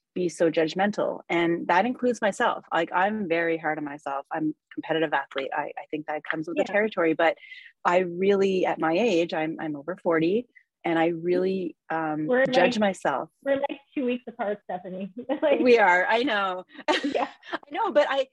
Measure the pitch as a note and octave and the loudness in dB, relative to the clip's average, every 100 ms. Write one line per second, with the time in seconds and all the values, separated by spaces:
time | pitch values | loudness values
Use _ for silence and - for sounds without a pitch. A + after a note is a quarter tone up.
0 | _ F3+ F3 - E3+ D#3+ D#3+ F#3 G3+ G#3 | _ -4 -4 2 2 2 0 0 -2 0
1 | - - - E3+ E3+ E3+ - F3+ A#3 B3 | -4 -4 -4 0 0 0 2 2 2 0
2 | B3 A3+ G#3+ - - - - E3 E3 F3 | -2 0 -2 0 0 0 -2 -2 0 0
3 | G3 A3 F#3 E3 E3 E3 D#3+ D#3 D3 D3 | 0 0 -2 0 0 -2 -2 -4 -6 -10
4 | - C#3 - D#3+ D#3 - _ - - D#3+ | -8 -8 -6 -4 -4 -4 _ -12 -4 -2
5 | D#3 D3 C#3 C3+ C3+ D#3 D3 - D3 D3+ | 0 0 -2 -6 -4 -4 -6 -10 -8 -8
6 | D#3 D3+ - D#3+ D#3+ E3+ - G#3 G#3+ G3 | -6 -8 -6 -6 -4 -2 0 0 0 0
7 | E3 D#3+ E3 - - - - _ F#3 F3+ | 0 4 2 2 -8 -20 -20 _ 2 2
8 | F3+ F3 G3 G3+ G3 F#3 D#3+ E3 D#3+ E3+ | 2 0 2 4 2 2 0 0 0 2
9 | A#3 E3+ E3+ F3 D#3+ D#3+ D#3+ D3 C#3+ F#3 | 2 2 0 -2 -4 -4 -6 -6 -8 -6
10 | F3+ E3 E3 G#3+ B3 _ _ _ F3 E3 | 0 2 2 0 -2 _ _ _ -2 0
11 | E3 E3 F3 F3+ F#3+ F#3+ F#3 - _ D#3+ | 0 0 0 0 0 -2 -4 -10 _ -4
12 | D#3 D3+ D#3 B3+ C4 B3+ B3 A3 G3+ F#3 | -2 -4 0 2 2 4 4 4 0 0
13 | D#3+ C3+ D#3 _ C4+ C#4 C#4 D4+ - D#4 | -2 -2 -6 _ -4 -2 -2 -6 -8 -4
14 | B3 B3 - A3+ G3+ G#3 - F3+ F#3 F#3 | -2 -4 -8 -6 -4 -4 -6 -10 -8 -10
15 | G3 A#3+ B3 D4+ D#4 C#4 B3 A#3 G3 F3+ | -10 -12 -8 -2 0 4 6 6 6 4
16 | F3+ A3+ C4 G#3 F#3+ F#3 - - - F4 | 4 2 2 0 -2 -4 -10 -10 -2 -2
17 | D4 - C#4 - - - - D#4+ G#4 C4+ | 0 -2 -4 -6 -12 -12 -8 -4 0 2
18 | D4 C#4 C4 | 2 0 -2